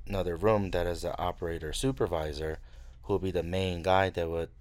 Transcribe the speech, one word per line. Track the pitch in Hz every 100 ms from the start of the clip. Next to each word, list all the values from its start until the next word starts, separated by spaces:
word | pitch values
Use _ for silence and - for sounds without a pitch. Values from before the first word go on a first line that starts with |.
| -
another | 98 87 82
room | 104 107 95
that | 87 87
is | 82
the | 87 -
operator | 90 - 85 82 78
supervisor, | - 135 131 104 82 78 73 78 76 - - - -
who | -
will | 95
be | 92
the | 87
main | 82 92 92 87
guy | 87 95 95
that | 85 82
would | 82 82 -